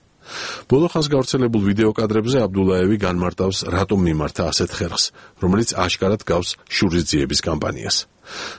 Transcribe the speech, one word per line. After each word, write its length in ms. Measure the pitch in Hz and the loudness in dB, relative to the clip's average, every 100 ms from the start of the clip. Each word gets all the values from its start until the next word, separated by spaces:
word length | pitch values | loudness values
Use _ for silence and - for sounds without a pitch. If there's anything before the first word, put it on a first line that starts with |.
| _ _ - - - - | _ _ -16 -12 -12 -10
ბოლო 260 | - 131 170 | 2 2 4
ხანს 200 | 170 147 | 0 0
გავრცელებულ 520 | 139 127 135 120 110 | 0 0 0 2 2
ვიდეო 300 | 98 101 110 | 2 2 2
კადრებზე 460 | 110 107 110 113 135 | 2 0 0 2 0
აბდულაევი 560 | 101 98 95 92 92 107 | 0 2 2 4 2 2
განმარტავს, 640 | 92 90 90 - 95 95 - | 0 0 -2 0 -2 -2 -4
რატომ 340 | 87 98 208 | -2 0 2
მიმართა 440 | 87 78 73 - 82 | 2 2 -2 -2 -2
ასეთ 260 | - - | 0 -2
ხერხს, 400 | - 87 - - - - - | -4 -6 -2 -4 -6 -20 -4
რომელიც 340 | 90 101 113 - | 0 2 0 0
აშკარად 460 | 90 - 95 104 | -2 0 0 -2
გავს 260 | - 87 90 - | 0 -2 -2 -10
შურისძიების 800 | - - 98 87 76 73 67 - | -8 0 2 2 0 0 0 -2
კამპანიას. 540 | 87 76 65 58 53 - - _ - - - | -2 -2 -4 -6 -4 -4 -6 _ -18 -14 -12